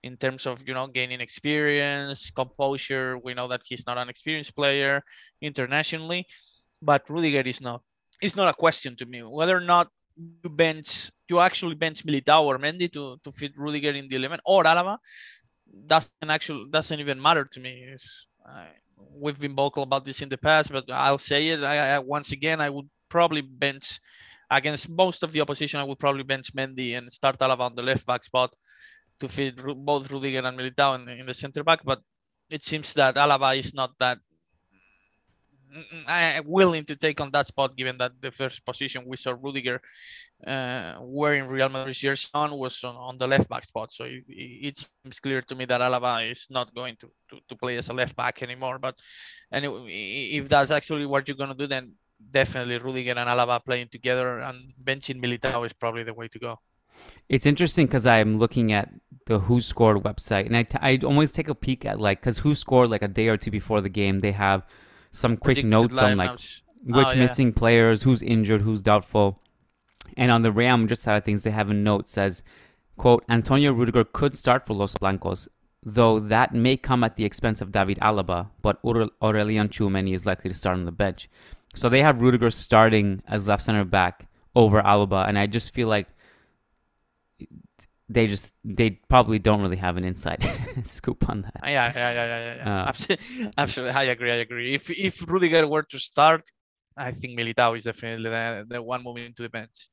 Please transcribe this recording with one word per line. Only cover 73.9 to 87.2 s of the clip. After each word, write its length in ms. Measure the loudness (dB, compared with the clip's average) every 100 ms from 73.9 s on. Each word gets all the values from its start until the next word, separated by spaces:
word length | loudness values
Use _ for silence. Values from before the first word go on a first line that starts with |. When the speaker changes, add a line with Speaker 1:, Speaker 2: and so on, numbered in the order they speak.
| 2
Speaker 2:
could 320 | 2 0 -2 0
start 280 | 2 2 0
for 80 |
Los 200 | -2 -2 0
Blancos, 520 | 0 0 -4 -6 -10 _ _ _
though 380 | -4 4 6 6
that 340 | 4 2 4
may 220 | 4 4 2
come 260 | 2 4
at 140 | 2 0
the 80 |
expense 360 | -4 0 -2 -2
of 120 | -2
David 260 | 0 0 2
Alaba, 520 | 2 2 0 -2 -4 _
but 180 | -2 0
Aure-, 260 | 0 0 0 _
Aurelian 480 | 0 2 2 2 0
Tchouaméni 460 | 0 0 0 0
is 120 | -2 -2
likely 220 | -2 -4
to 60 | -4
start 200 | -2 -2
on 60 |
the 80 | -4
bench." 360 | -2 -2 -2 -16 _ -20 -20 _
So 140 | -2 4
they 140 | 6
have 180 | 6 6
Rudiger 300 | 4 6 2
starting 720 | 0 4 6 8 6 2 -2 -4
as 220 | -4 0
left 160 | 0
center 200 | 2 0
back 440 | 2 2 0 -2 -20 _ _
over 260 | 4 6 6
Alaba, 460 | 6 4 4 2 0
and 100 | 0
I 120 | 0
just 260 | -2 -4
feel 140 | -4 0
like 180 | 0 -2 _ _ _ _ _ _ _ _ _ _ _